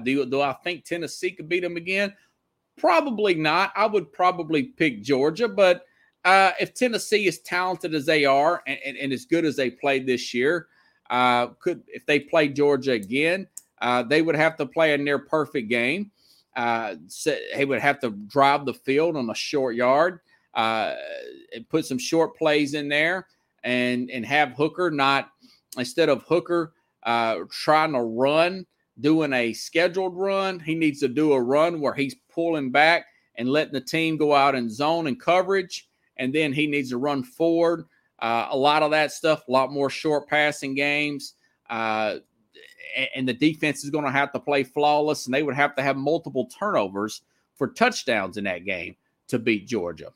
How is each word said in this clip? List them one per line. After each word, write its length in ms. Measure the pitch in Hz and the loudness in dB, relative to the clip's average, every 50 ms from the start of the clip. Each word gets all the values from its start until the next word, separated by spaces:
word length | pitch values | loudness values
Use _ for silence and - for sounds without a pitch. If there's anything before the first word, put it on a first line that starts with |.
| 113 | -2
Do 80 | 127 | -2
you, 140 | 135 143 131 | 0 0 0
do 160 | 123 135 139 | 0 0 0
I 100 | 143 139 | 0 0
think 320 | 131 - - 175 180 151 - | -2 -4 -6 -8 -8 -8 -8
Tennessee 480 | - 170 175 160 139 - - 185 180 | -8 -8 -6 -6 -8 -8 -6 -6 -8
could 160 | 185 - 156 151 | -8 -8 -6 -4
beat 160 | 175 180 180 | -4 -2 -2
'em 140 | 175 170 170 | -4 -8 -8
again?" 360 | 170 185 190 196 202 196 196 _ _ _ _ _ _ _ _ _ _ _ _ - | -6 -4 -2 -2 -2 -4 -6 _ _ _ _ _ _ _ _ _ _ _ _ -2
Probably 580 | - 339 339 320 294 285 226 208 208 196 175 | 2 2 4 4 2 0 -2 0 0 0 2
not. 360 | 156 156 151 156 180 196 185 - | 2 2 2 2 2 0 0 0
I 120 | 202 214 | 0 0
would 260 | 220 208 196 165 - | 2 0 0 -2 -4
probably 520 | - - 180 180 180 170 160 151 160 147 127 | -2 0 0 2 0 0 -2 -2 0 0 0
pick 380 | - - - 165 151 120 101 | -2 -2 -2 0 0 -2 -2
Georgia, 460 | 101 135 139 127 139 156 165 214 240 220 | -2 0 2 2 2 2 0 0 -2 -2
but, 380 | 190 208 196 180 180 180 - _ _ _ _ _ _ _ - | 2 4 6 6 4 2 -2 _ _ _ _ _ _ _ 4
uh, 260 | 180 190 196 190 185 - - | 6 6 6 6 4 2 0
if 140 | 196 - - | -4 -6 -2
Tennessee 520 | - 254 247 220 190 - - 214 208 202 | 0 0 0 0 -2 -2 0 0 0 2
is 140 | 180 160 - | 0 -2 -2
talented 560 | - - 190 180 185 185 180 - - 165 156 | -6 -6 -4 -2 -2 -2 -4 -4 -6 -4 -4
as 100 | 151 135 | -2 0
they 200 | 165 160 156 143 | 2 2 4 4
are 360 | 139 135 139 147 165 175 165 - 135 | 4 4 4 4 4 2 0 -2 -6
and, 100 | 139 - - | -8 -8 -8
and, 120 | 139 127 127 | -10 -10 -6
and 160 | 139 135 131 | -4 -4 -4
as 120 | 123 - | -6 -2
good 200 | - 165 170 165 | -2 0 0 2
as 100 | 151 123 | 0 0
they 140 | 139 131 120 | 0 -2 -2
played 360 | 123 - - 143 139 135 131 | -2 -2 0 0 0 0 0
this 280 | 127 127 120 - - - | 0 -2 -2 -2 -4 -2
year, 340 | 120 127 147 175 170 - _ _ _ _ _ _ _ _ - | 0 0 0 0 0 -4 _ _ _ _ _ _ _ _ -2
uh, 380 | 120 123 127 123 120 123 123 120 - _ | 0 2 4 4 4 2 0 -2 -6 _
could, 240 | - 180 170 - - - | -6 -6 -6 -6 -8 -16
if 180 | - 131 - | -18 -8 -2
they 140 | - 147 143 | 0 0 0
play 300 | 143 - 170 165 156 143 | 0 0 0 2 2 2
Georgia 420 | 131 139 143 147 143 131 123 135 | 0 2 2 2 2 2 0 0
again, 560 | 123 110 98 95 123 139 156 165 180 196 185 - _ - - _ _ - | -2 -2 -2 -4 -2 -2 0 0 -2 -2 -6 -10 _ -20 -20 _ _ -6
uh, 220 | 110 123 123 127 120 | -2 0 0 0 0
they 180 | 113 147 165 | 2 2 2
would 140 | 160 165 151 | 2 2 2
have 220 | 151 160 160 160 - | 2 2 0 0 -2
to 80 | 147 | -6
play 280 | 127 - 165 160 156 147 | -4 0 0 2 2 2
a 40 | 139 | 0
near 220 | 143 147 143 139 | 0 -2 -2 -2
perfect 500 | 143 - - 156 143 - - 139 110 107 | -2 -2 -2 -2 -2 -2 -4 -6 -4 -2
game. 420 | 120 117 117 127 160 202 208 202 _ _ _ _ _ _ _ _ - 127 | -2 0 0 0 -2 -4 -6 -10 _ _ _ _ _ _ _ _ -6 -4
Uh, 380 | 120 117 117 113 113 104 92 76 80 95 | -2 0 0 -2 -2 -6 -8 -12 -14 -18
so 280 | - - - 156 139 87 55 - - | -16 -6 -4 -2 -2 -2 -4 -6 -4
they 80 | 123 139 | -2 0
would 160 | 139 131 107 | 0 0 0
have 200 | 143 143 139 - | 2 0 0 0
to 80 | - 117 101 101 104 104 | -2 -6 -6 -8 -12 -2
drive 380 | - 139 139 139 143 143 139 | 2 4 4 4 4 2 0
the 80 | 135 113 | -4 -8
field 420 | - _ 135 135 147 160 170 156 | -6 _ -2 0 2 2 0 0
on 140 | 143 120 113 | -2 -4 -6
a 60 | - | -6
short 400 | - - - 156 139 131 123 117 | -8 -6 -4 -2 -2 -2 -2 0
yard, 440 | 120 123 127 135 147 165 185 180 170 _ _ _ _ _ _ - | 2 2 4 4 4 4 2 0 -4 _ _ _ _ _ _ -2
uh, 420 | 113 110 113 113 110 101 78 64 64 71 76 76 62 62 62 65 67 - _ - | 0 0 2 2 0 -2 -2 -4 -6 -8 -10 -12 -12 -12 -14 -16 -18 -18 _ -16
and 160 | 117 117 - | -16 -6 -4
put 160 | - 160 156 | -4 -2 -2
some 120 | - 131 123 | -2 -4 -6
short 380 | - - 165 165 160 160 - | -4 0 2 2 2 0 -2
plays 380 | - 160 156 151 151 147 139 147 | -2 0 2 2 2 2 0 -2
in 160 | 151 143 143 | -6 -4 -2
there 380 | 147 147 156 170 185 185 - _ _ _ _ _ _ _ - | 0 0 0 0 0 -4 -8 _ _ _ _ _ _ _ -4
and, 460 | 120 123 123 123 123 123 123 127 127 | -2 0 0 0 0 0 -2 -4 -6
and 160 | 127 123 110 | -6 -8 -4
have 260 | 110 139 151 147 131 | 0 0 2 2 0
Hooker 400 | 120 127 156 156 156 175 180 170 | 0 -2 -2 -2 0 -2 -2 -2
not, 380 | 156 143 135 139 139 135 - - _ _ _ _ _ _ _ _ - 127 | 0 0 2 2 2 0 -2 -6 _ _ _ _ _ _ _ _ -8 -8
instead 320 | 123 123 - 165 160 151 | -8 -2 0 2 2 4
of 140 | 139 113 - | 2 0 0
Hooker 500 | - 160 175 175 - 170 170 160 160 _ _ _ _ _ _ - | 0 -2 -2 0 0 -2 -2 -4 -4 _ _ _ _ _ _ -4
uh, 340 | 117 117 117 117 113 107 85 - - | -2 0 0 0 0 -2 -4 -6 -10
trying 440 | - - - - 151 156 160 156 143 | -12 -4 0 2 4 4 4 2 0
to 80 | 123 | -2
run, 640 | 120 113 113 120 131 139 151 160 170 180 190 185 175 - _ _ _ _ _ 120 | -2 -2 0 0 2 4 4 4 4 2 0 -4 -10 -16 _ _ _ _ _ -2
doing 340 | 123 147 160 160 156 143 131 | 2 2 4 4 2 2 0
a 200 | 123 117 117 110 | 0 0 -2 -4
scheduled 640 | - - - - 160 175 185 170 190 190 185 170 180 | -6 -10 -4 0 2 2 2 0 -2 -4 -4 -4 -4
run. 420 | 190 196 196 196 190 190 185 175 | -4 -2 -2 -2 -2 -4 -6 -6
He 160 | 151 156 160 | -6 -6 -2
needs 240 | 165 160 151 139 143 | 0 0 0 0 0
to 80 | 143 123 | -2 -2
do 260 | 120 147 156 151 139 | 0 2 2 4 4
a 80 | 131 | 2
run 380 | 120 120 139 147 160 175 170 156 | 2 2 4 4 4 2 0 -2
where 140 | 143 123 101 | -2 -2 -2
he's 220 | 139 139 135 - - _ _ | -2 -4 -4 -6 -10 _ _
pulling 420 | _ 170 170 170 160 151 135 127 | _ -4 -2 -2 -2 -2 -2 0
back 340 | 127 143 151 165 170 160 - - _ _ _ _ _ | 4 4 6 6 4 2 0 -6 _ _ _ _ _
and 140 | 113 120 127 | -6 -2 0
letting 240 | 143 151 151 - 139 | 0 0 0 -2 -4
the 80 | 131 | -8
team 360 | - - 160 160 160 160 156 147 | -6 -4 -2 -2 0 0 0 0
go 160 | 151 147 147 | 2 4 4
out 220 | 139 135 143 135 | 6 4 4 2
in 140 | 127 120 113 | 0 -2 -4
zone 380 | 107 123 143 156 165 170 160 143 | -4 -2 -2 0 0 0 -2 -4
and 120 | 120 123 | -4 -2
coverage, 680 | - 170 175 185 185 185 196 196 185 180 - - - _ _ _ _ _ _ - | 0 2 2 2 2 2 0 -2 -2 -4 -10 -16 -16 _ _ _ _ _ _ -8
and 160 | 127 131 139 | -6 -2 -2
then 200 | 156 160 143 135 | 0 0 0 0
he 140 | 151 151 151 | -2 -2 0
needs 220 | 143 147 135 123 | 0 -2 -2 -4
to 80 | 123 120 | -4 -4
run 260 | 139 147 143 135 127 | -2 -2 -2 -4 -6
forward. 600 | - - - 165 170 165 165 170 165 175 165 - - _ _ _ _ _ _ | -8 -4 -2 0 2 2 2 2 2 0 -2 -6 -12 _ _ _ _ _ _
Uh, 280 | 117 113 117 117 104 - | -4 -2 0 0 -2 -2
a 80 | - 135 | 0 2
lot 240 | 135 147 151 156 | 4 4 4 4
of 100 | 156 151 | 2 2
that 200 | 151 156 151 143 | 2 2 0 0
stuff, 320 | - - - 160 151 151 - - | -2 -2 0 0 0 0 0 0
a 40 | |
lot 220 | 123 131 131 131 143 | 2 2 2 2 0
more 160 | 139 139 131 | -2 -2 -2
short 400 | - - - 156 151 143 - - | -2 -4 -2 0 0 -2 -2 0
passing 440 | 147 151 147 151 143 - 147 135 135 | 0 2 2 0 0 -4 -6 -6 -4
games, 600 | 139 143 143 147 147 147 147 143 139 - - - _ _ _ _ _ _ - | -2 0 0 0 -2 -2 -4 -6 -8 -10 -14 -18 _ _ _ _ _ _ -10
uh, 460 | 117 113 113 110 110 110 107 107 87 - - _ _ _ _ _ _ - - - - - 80 76 - | -6 -4 -2 -2 0 0 0 -2 -4 -6 -10 _ _ _ _ _ _ -20 -20 -20 -20 -20 -16 -8 -6
a-, 140 | 127 135 - - | -4 -4 -4 -4
and 120 | 135 131 127 | -4 -4 -4
the 60 | 117 | -2
defense 500 | 120 143 160 156 - 160 151 143 - 147 | 2 2 0 2 0 -2 -2 -2 -4 -6
is 60 | 143 | -6
gonna 220 | 147 151 147 131 | -4 -4 -2 -2
have 200 | 131 139 143 139 | 0 0 0 0
to 80 | - 131 | -2 -6
play 240 | - 147 143 139 135 | -4 -2 0 0 0
flawless, 640 | - - 151 147 147 147 147 151 151 147 - - | -2 -2 0 2 2 2 2 2 0 -2 -4 -4
and 100 | 123 131 | -2 -2
they 80 | 143 156 | -2 -2
would 120 | 139 127 | -2 0
have 200 | 143 143 143 - | 0 0 0 0
to 60 | 131 | -2
have 160 | 139 139 135 135 | -2 -2 -2 -2
multiple 480 | 139 147 165 165 - 143 127 127 120 | -2 -2 -2 -2 -4 -6 -6 -6 -6
turnovers 800 | - - - 196 208 185 131 101 92 98 98 104 110 - - - _ _ _ _ _ _ | -6 -8 -6 -4 -2 0 0 0 -2 -2 -4 -4 -4 -6 -10 -16 _ _ _ _ _ _
for 120 | - 139 117 | -6 -6 -6
touchdowns 720 | - - 226 247 240 - - 131 117 104 95 92 82 107 | 0 0 0 0 0 -2 -2 -2 -2 -2 -2 -4 -6 -6
in 80 | 101 | -6
that 180 | 98 90 87 90 | -6 -6 -6 -6
game 320 | 98 95 87 87 - - _ _ _ _ _ _ - | -8 -8 -8 -8 -10 -14 _ _ _ _ _ _ -6
to 100 | 131 120 | -6 -2
beat 300 | 110 117 110 101 92 - | 0 0 -2 -2 -2 -6
Georgia. 440 | 120 101 87 85 82 80 - - - | -6 -6 -4 -6 -8 -10 -14 -18 -20